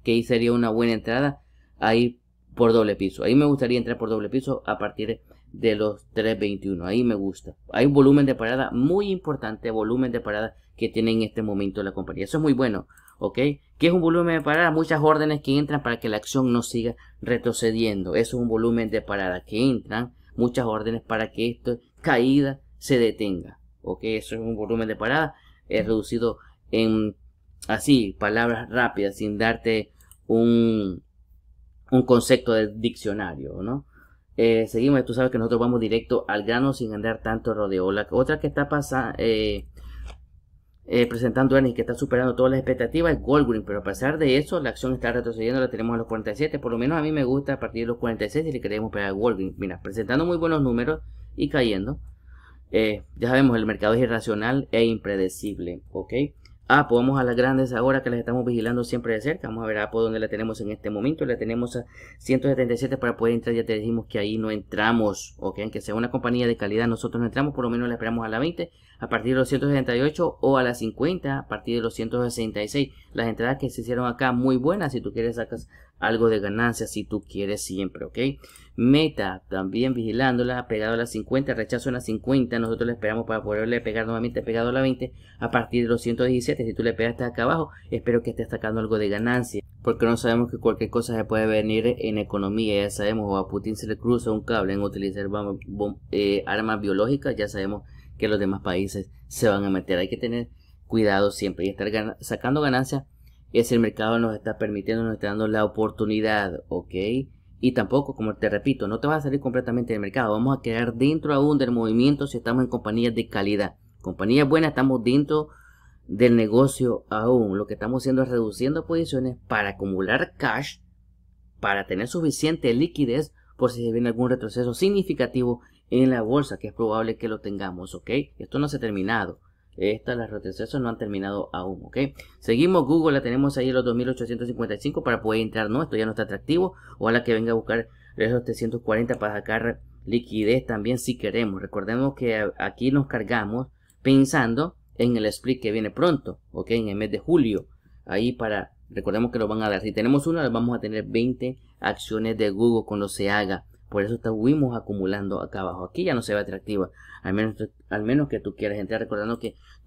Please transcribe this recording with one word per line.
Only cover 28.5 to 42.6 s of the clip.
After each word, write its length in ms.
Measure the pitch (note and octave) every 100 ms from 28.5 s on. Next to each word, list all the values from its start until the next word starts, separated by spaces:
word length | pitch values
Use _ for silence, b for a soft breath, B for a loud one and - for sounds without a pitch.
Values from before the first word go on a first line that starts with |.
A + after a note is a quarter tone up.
| A#2 -
rápidas, 460 | A#2+ A#2+ - G2+ G2
sin 200 | G#2+ G#2
darte 540 | A2+ A2+ A#2 A2 G#2 b b b -
un, 800 | A2+ A#2 A#2 A#2 A2 G2 E2+ - _ _ - _ - - - -
un 140 | B2+ B2+
concepto 460 | A#2+ - B2+ -
de 200 | A2 G#2+
diccionario, 880 | A2 A#2 - G#2+ G#2 F#2 C#2+ C2+ F2+
¿no? 240 | G2+ C#3 - b b b _ -
Eh, 300 | A#2 A2+ A2
seguimos, 380 | A#2 C3 C#3 A#2+
tú 80 |
sabes 160 | A#2 B2+
que 80 | A#2+
nosotros 220 | A2+ A#2
vamos 200 | A#2+ A#2+
directo 460 | A2+ A2+ A2+ B2 -
al 160 | G#2
grano 300 | G#2 A#2+ C3+
sin 220 | C3 A2+ G#2
andar 260 | A2+ A2+
tanto 320 | A2+ A2 A#2
rodeo. 380 | G#2+ G2+ F#2+ F#2
La 160 | G2+ G2+
otra 300 | B2 C3 D#3
que 80 | D3+
está 200 | C#3+ C#3+
pasa-, 460 | D3 C#3 C3 A2+ -
eh, 480 | A2+ A2 G#2+ G2+ - - B B B B - - _ - _ _ -
eh, 180 | A#2+ A#2+
presentando 500 | A#2 A#2+ B2 C3+ C3+
earnings 200 | C3 A#2+
que 60 |
está 120 | A#2
superando 400 | A#2 G#2 B2 B2+
todas 160 | A#2+ C3
las 120 | C3